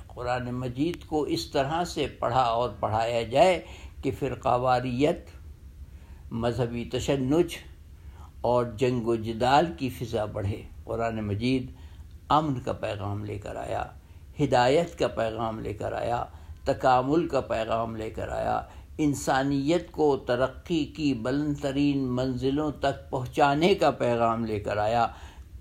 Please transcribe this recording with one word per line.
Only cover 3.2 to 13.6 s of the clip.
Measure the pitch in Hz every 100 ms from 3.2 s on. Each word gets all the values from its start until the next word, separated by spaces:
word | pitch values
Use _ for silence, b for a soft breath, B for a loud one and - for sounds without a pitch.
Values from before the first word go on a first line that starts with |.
جائے | 113 131 180 165 - B B B
کہ | 135 127
فرقہ | 135 123 123
واریت، | 123 127 127 127 123 147 180 - - - - - - - B B B B
مذہبی | 117 117 117 117 120
تشنج | 117 123 - 139 127 156 170 - - - - B B B B -
اور | 117 123 117 107
جنگ | 127 127 113
و | 117
جدال | 107 110 123 143 170 -
کی | 131
فضا | - 113 110
بڑھے۔ | 107 107 101 - - -
قرآن | - 113 117 110
مجید | 104 101 123 131 127 - B B B - -
امن | 147 156 123
کا | 120
پیغام | 95 104 104 101 104
لے | 104 104
کر | -
آیا، | 113